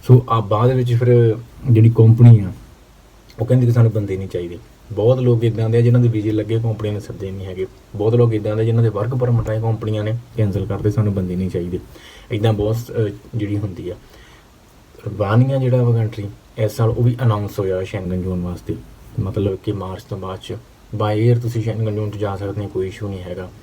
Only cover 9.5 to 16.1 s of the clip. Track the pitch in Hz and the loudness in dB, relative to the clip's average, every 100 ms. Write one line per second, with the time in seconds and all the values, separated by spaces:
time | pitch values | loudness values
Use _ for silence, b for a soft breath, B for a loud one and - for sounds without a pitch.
9.5 | 110 113 107 107 107 104 117 - - 107 | -2 -2 -2 -2 -4 -2 -4 -6 -2 -2
10.5 | 95 95 98 104 104 104 98 92 90 92 | -2 -4 -2 -2 0 0 0 -2 -4 -4
11.5 | 90 87 87 - B B B B 113 110 | -4 -6 -8 -10 B B B B -2 0
12.5 | 104 104 113 - 120 107 98 - 113 101 | 0 0 -2 -4 -4 -4 -4 -10 -6 -4
13.5 | 104 101 82 87 87 B B B B B | -4 -6 -8 -12 -12 B B B B B
14.5 | _ _ - _ - 113 95 101 110 131 | _ _ -20 _ -14 -12 -6 0 2 2
15.5 | 135 127 127 120 113 110 | 2 0 2 2 2 0